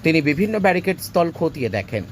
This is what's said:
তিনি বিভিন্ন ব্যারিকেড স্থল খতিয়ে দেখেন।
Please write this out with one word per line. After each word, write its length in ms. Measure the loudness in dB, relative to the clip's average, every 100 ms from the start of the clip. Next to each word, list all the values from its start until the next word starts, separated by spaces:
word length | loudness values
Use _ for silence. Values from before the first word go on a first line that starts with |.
তিনি 180 | 4 2
বিভিন্ন 380 | 2 0 0 2
ব্যারিকেড 380 | 2 2 0 -4
স্থল 320 | -2 0 0
খতিয়ে 380 | 0 -4 -2 -4
দেখেন। 340 | -2 -4 -6 -6